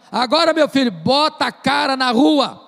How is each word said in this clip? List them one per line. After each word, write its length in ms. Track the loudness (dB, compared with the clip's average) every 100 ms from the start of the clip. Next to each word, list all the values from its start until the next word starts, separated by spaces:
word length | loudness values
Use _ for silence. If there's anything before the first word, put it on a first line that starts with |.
| _
"Agora, 420 | -4 0 0 2
meu 160 | 2 0
filho, 220 | 0 0
bota 560 | -2 0 0 0 -2 -6
a 60 |
cara 440 | -4 -2 -2 -2 -2
na 140 | 0
rua, 500 | 2 2 2 0 -6